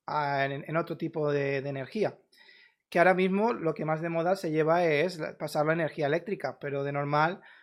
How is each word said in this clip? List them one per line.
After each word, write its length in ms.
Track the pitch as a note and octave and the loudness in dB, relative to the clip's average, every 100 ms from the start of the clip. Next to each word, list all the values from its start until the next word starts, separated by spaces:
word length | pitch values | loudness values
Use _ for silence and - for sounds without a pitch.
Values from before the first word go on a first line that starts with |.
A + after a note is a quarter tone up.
| - | -6
a, 400 | D3+ C#3+ C#3 C#3 | -2 0 0 0
en, 180 | C#3 D3+ | -2 -4
en 100 | D#3+ | -4
otro 200 | E3 D#3+ | -2 -6
tipo 340 | D#3+ E3 D3 | -6 -2 0
de, 300 | C#3+ C#3 C#3 | 0 0 -2
de 80 | C#3 | -4
energía. 480 | C3+ B2+ A3 E3+ - _ _ - - - _ _ | -6 -6 -2 -2 -4 _ _ -20 -20 -20 _ _
Que 100 | F3+ | 4
ahora 160 | F3 | 6
mismo 380 | F#3 F#3+ G3 A3+ | 6 2 2 0
lo 220 | A#3+ D#3+ | 0 -2
que 100 | D#3+ | -2
más 160 | D#3 D#3 | -2 -2
de 80 | E3+ | -2
moda 280 | E3 E3+ F#3+ | 0 0 0
se 140 | E3+ | 0
lleva 340 | D#3 D#3 F3 | 2 2 4
es 340 | E3+ D3 F3+ E3+ | 4 2 0 -4
la, 180 | D3+ - | -10 -8
pasarlo 340 | D3+ D#3 D3+ | -4 0 0
a 40 | |
energía 320 | E3 D3+ - C#3+ | 0 -2 -2 0
eléctrica, 520 | E3 F3 G3 C3+ - | 0 -2 -4 -6 -6
pero 220 | C#3+ C#3 | -6 -4
de 100 | C#3 | -2
normal 500 | C#3+ C#3+ D3 D#3+ A3+ - - | -2 0 2 2 0 -12 -20